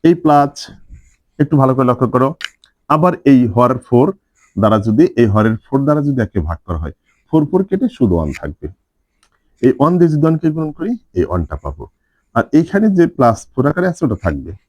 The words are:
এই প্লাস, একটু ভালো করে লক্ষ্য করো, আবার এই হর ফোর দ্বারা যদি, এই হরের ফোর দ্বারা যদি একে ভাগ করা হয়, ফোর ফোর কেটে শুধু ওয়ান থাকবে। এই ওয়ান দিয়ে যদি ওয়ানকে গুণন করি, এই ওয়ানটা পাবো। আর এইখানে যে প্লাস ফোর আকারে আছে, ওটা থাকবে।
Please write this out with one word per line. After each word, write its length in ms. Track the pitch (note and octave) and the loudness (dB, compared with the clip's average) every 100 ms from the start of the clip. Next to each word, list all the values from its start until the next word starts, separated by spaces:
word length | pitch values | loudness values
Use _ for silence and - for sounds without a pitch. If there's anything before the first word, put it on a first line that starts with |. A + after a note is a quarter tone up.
এই 120 | D#3+ E3+ | 2 2
প্লাস, 380 | D#3 C#3+ C#3+ - - - - - _ _ _ - | 2 2 0 -4 -20 -20 -20 -20 _ _ _ -4
একটু 140 | C#3+ C#3+ | 0 2
ভালো 140 | C3 C3 | 2 2
করে 120 | B2 | 0
লক্ষ্য 160 | B2 B2 | 0 0
করো, 200 | B2+ C3 E3 - _ _ _ - | 0 0 -2 -16 _ _ _ -4
আবার 240 | D3+ F3+ E3 C#3+ | 0 0 0 4
এই 80 | C3 A#2+ | 4 4
হর 240 | G2+ B2 B2+ | 2 0 0
ফোর 300 | _ A#2+ D#3 G3 _ _ _ - | _ 2 2 -2 _ _ _ -2
দ্বারা 220 | G#2 A2 | 2 2
যদি, 240 | G#2+ A2 F#3 A#2+ | 0 2 2 2
এই 60 | A2+ | 2
হরের 280 | G#2 G#2+ A2 _ | 2 0 -2 _
ফোর 140 | C3+ | -2
দ্বারা 180 | C#3 D3+ | 0 0
যদি 180 | C#3+ C3 | -2 -2
একে 180 | G#2+ G2 | -4 -4
ভাগ 180 | D#2 D#2+ - | -6 -8 -8
করা 140 | E2+ | -8
হয়, 100 | D2+ - _ _ _ | -8 -14 _ _ _
ফোর 120 | D#3 D3 | -2 0
ফোর 160 | F#3 | -2
কেটে 240 | G3 F#3+ B3+ - | -2 -4 -4 -2
শুধু 160 | A2+ E2+ | 0 0
ওয়ান 140 | D#2 C2 | -2 -8
থাকবে। 280 | D#2 D2+ - - _ _ _ _ _ _ _ _ B2+ | -12 -12 -16 -18 _ _ _ _ _ _ _ _ 0
এই 60 | - | 2
ওয়ান 120 | D3 F3 | 0 2
দিয়ে 140 | E3+ | 2
যদি 100 | D3+ D#3+ | 2 0
ওয়ানকে 220 | D#3+ D#3+ D#3 | 0 -2 -4
গুণন 160 | D#3 D3 | -8 -6
করি, 140 | F#3 A#3+ _ - | -6 -8 _ -6
এই 60 | - | -4
ওয়ানটা 260 | F2+ E2 D2+ | -4 -6 -8
পাবো। 200 | - D2+ - _ _ _ _ A#2 | -10 -12 -18 _ _ _ _ -4
আর 60 | - D3+ | 0 0
এইখানে 300 | E3 G3+ G#3+ F#3+ | 0 0 2 2
যে 60 | E3 - | 0 2
প্লাস 200 | A#2+ - - | 0 0 -8
ফোর 140 | - C#3 | -4 -2
আকারে 180 | D3+ F3+ | -2 -4
আছে, 100 | E3 C#3+ | -2 -4
ওটা 120 | G2+ F#2+ | -2 -4
থাকবে। 260 | D2 E2 G2 | -6 -10 -18